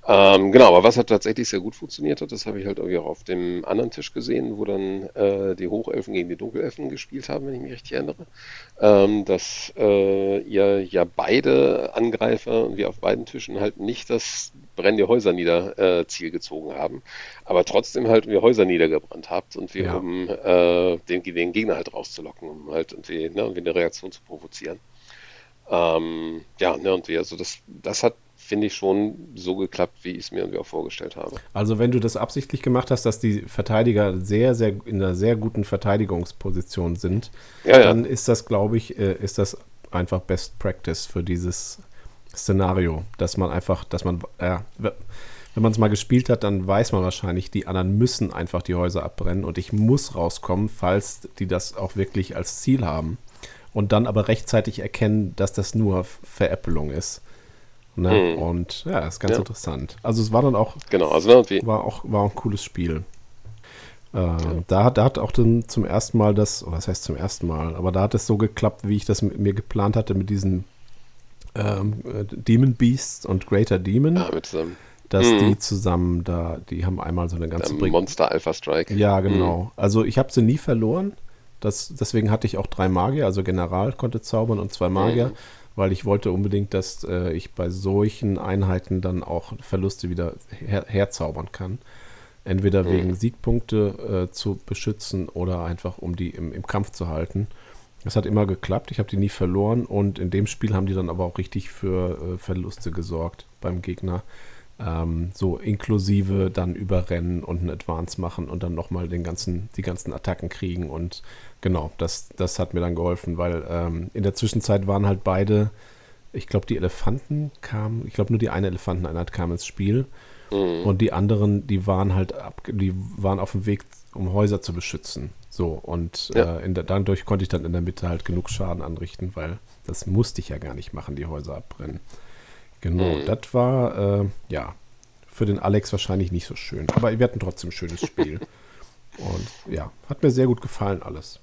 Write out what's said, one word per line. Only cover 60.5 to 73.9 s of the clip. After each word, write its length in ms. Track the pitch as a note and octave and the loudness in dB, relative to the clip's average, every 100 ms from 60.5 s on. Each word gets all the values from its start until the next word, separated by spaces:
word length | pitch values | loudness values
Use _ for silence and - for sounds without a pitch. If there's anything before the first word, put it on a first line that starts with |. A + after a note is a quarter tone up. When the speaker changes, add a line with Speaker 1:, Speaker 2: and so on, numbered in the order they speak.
Speaker 2:
auch, 220 | G#2+ A2 - - | 2 0 -2 -2
Speaker 1:
Genau, 200 | F#2+ D#2 | 2 4
also 180 | D#2 G2 | 4 10
irgendwie 300 | B2 A2 G2 A2+ | 10 10 0 2
Speaker 2:
war 180 | G#2+ | 0
auch, 180 | - - - | -2 -6 -2
war 160 | G#2+ | 0
auch 80 | G#2 | 0
ein 40 | |
cooles 280 | - A2+ G#2 | 0 -4 -4
Spiel. 380 | - - F2 D#2+ F2+ - - - - - - - - - - | -6 -4 -2 -2 -6 -16 -20 -18 -18 -18 -20 -20 -20 -20 -8
Äh, 40 | G#2 | -2
Speaker 1:
Ja. 200 | F2+ E2 D#2+ E2 F2 | 0 0 -2 -4 2
Speaker 2:
da 160 | F#2+ | 4
hat, 120 | A#2 B2+ | 6 6
da 60 | |
hat 140 | B2 - | 2 2
auch 140 | - | 2
dann 360 | - A#2 A#2 - | 4 6 4 2
zum 160 | - | -2
ersten 320 | G#2 G2+ - A#2 | 0 0 2 4
Mal 160 | G#2 | 4
das, 280 | G#2 G#2+ - | 4 2 -2
oder 140 | - E2 | -6 -6
was 100 | - | -4
heißt 160 | F#2+ | -6
zum 120 | - C2+ | -6 -4
ersten 300 | F#2+ - E2+ | -6 -4 -4
Mal, 280 | D#2 E2 D#2+ | -2 -4 -2
aber 160 | F2+ | -2
da 100 | F#2 | 2
hat 120 | G2+ | 2
es 120 | A2+ - | 0 0
so 100 | G#2 | 2
geklappt, 440 | G#2+ - G#2+ - G2+ | 0 0 -2 -2 -2
wie 80 | G#2 | -2
ich 80 | |
das 160 | - G#2 | 0 0
mit 160 | G#2 - | 0 0
mir 140 | G2+ | 0
geplant 440 | G2+ - G#2+ G2+ A2 | 0 -4 0 2 2
hatte, 180 | - | 0
mit 140 | G2 F#2+ | -2 0
diesen 340 | G2+ G2 F#2 F#2+ - - - - - - - - | 0 0 -2 -4 -16 -18 -16 -18 -20 -20 -20 -12
ähm, 460 | G#2+ G#2 G2+ G#2 G#2+ - | -4 -2 0 -2 -4 -8
äh, 180 | G#2 G2+ | -8 -8
Demon 440 | - A2+ A2+ C3+ | -4 4 6 6
Beasts 520 | A#2 A#2+ C3 - - - | 6 4 2 -4 -8 -2
und 200 | F#2+ - | -2 2
Greater 320 | G2+ A2+ F#2+ | 2 2 2
Demon, 380 | F#2 | 2